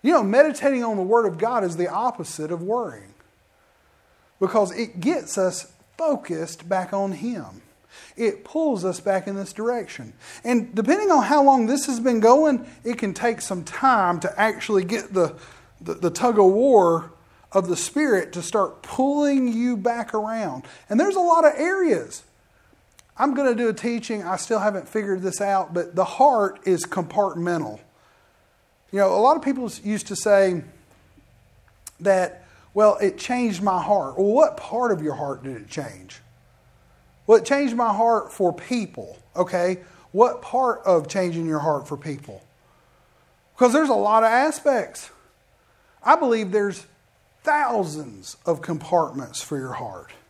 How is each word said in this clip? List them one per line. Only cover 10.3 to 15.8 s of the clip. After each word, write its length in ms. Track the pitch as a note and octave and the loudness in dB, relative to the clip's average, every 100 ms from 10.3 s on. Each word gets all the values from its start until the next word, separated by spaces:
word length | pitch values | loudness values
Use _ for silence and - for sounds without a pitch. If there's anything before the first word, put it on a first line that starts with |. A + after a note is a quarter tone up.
| - | -12
And 300 | A#3 B3 - | 0 0 0
depending 380 | F#3+ A3 F#4+ G#4 | -2 0 2 4
on 120 | F4+ | 2
how 200 | G3+ D4 | 4 4
long 240 | C#4 C4 A3+ | 6 4 2
this 180 | C#4 C#4+ | 0 -2
has 140 | A#3+ | -2
been 200 | B3 A#3 | 0 4
going, 480 | A3 C4+ D#4 C4 - - | 6 6 6 2 -4 -12
it 140 | A3 A#3+ | -8 -4
can 160 | G3+ | -4
take 260 | F#3 A#3+ A3 | -2 -2 -2
some 240 | - F#3 | -6 -8
time 560 | D#3+ - C4+ A#3 F3+ F3 | -8 0 2 4 2 0
to 180 | F3+ - | -4 0
actually 440 | A3 G#3 - G3+ | 0 0 -2 0
get 300 | F3 A3 - | 0 -6 -2
the, 220 | F#3 E3 - - - _ | 0 0 -2 -20 -20 _
the, 140 | _ | _